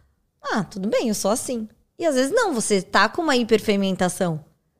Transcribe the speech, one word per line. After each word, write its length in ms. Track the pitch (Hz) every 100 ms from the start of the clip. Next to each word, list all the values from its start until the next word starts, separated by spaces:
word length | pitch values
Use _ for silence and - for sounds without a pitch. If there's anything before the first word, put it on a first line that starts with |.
| _ _ _ _
Ah, 200 | 587 311
tudo 260 | 185 202 190
bem, 200 | 508 277
eu 60 |
sou 160 | 208 196
assim. 360 | 240 - 240 220 _ _ -
E 60 |
às 100 | 339
vezes 160 | 262 269
não, 200 | 427 440
você 300 | 254 - 196
tá 260 | 180 214 208
com 140 | -
uma 120 | 320 254
hiperfermentação. 1080 | 226 220 - 202 196 185 180 - 180 156 - _ _